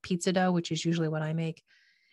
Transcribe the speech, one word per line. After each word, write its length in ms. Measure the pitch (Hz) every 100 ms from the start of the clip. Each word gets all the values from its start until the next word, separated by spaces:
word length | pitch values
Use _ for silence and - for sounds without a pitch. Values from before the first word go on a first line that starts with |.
pizza 280 | - 180 190
dough, 200 | 185 185
which 200 | 175 170
is 140 | 160
usually 220 | 170 165 160
what 160 | 156
I 100 | 156
make. 300 | 160 160 - _ _ _ _ _